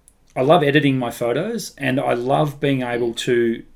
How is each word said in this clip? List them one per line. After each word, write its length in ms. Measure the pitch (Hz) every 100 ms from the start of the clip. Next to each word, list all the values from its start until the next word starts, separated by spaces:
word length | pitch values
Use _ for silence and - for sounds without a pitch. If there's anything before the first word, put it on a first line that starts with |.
| _ _ _ 135
I 60 |
love 220 | 131 165
editing 340 | 143 147 139 131
my 140 | 117
photos, 640 | - 120 131 208 226 - -
and 200 | 135 131
I 140 | 127
love 460 | 123 123 147 151 -
being 220 | 143 131
able 320 | 123 120 120 113
to 480 | - 120 117 113 -